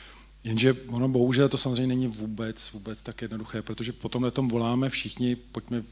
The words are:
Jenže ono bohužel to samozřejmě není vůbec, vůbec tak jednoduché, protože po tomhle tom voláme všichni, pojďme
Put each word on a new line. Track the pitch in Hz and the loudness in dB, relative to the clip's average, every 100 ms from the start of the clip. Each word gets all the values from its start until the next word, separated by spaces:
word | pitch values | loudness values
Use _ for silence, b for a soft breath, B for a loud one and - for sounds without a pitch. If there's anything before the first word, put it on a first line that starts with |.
| B B B - | B B B -10
Jenže | 113 113 127 | -2 4 4
ono | 123 120 117 135 | 4 -2 0 2
bohužel | 127 123 131 139 | 4 6 6 4
to | 139 | 4
samozřejmě | 135 120 131 | 0 0 2
není | 127 127 | 2 0
vůbec, | 107 110 107 113 110 - | -2 -6 -4 -6 -6 -10
vůbec | 107 107 107 | -12 -10 -10
tak | - 107 | -10 -10
jednoduché, | 117 110 110 113 | -8 -8 -6 -6
protože | 107 110 117 | -6 -6 -6
po | 117 123 | -6 -4
tomhle | 123 123 | 0 0
tom | 139 131 | 0 0
voláme | 117 117 123 135 | 2 2 2 0
všichni, | - 107 - 123 120 | -2 -4 0 0 0
pojďme | - 120 - 120 104 | -4 -10 -4 -6 -6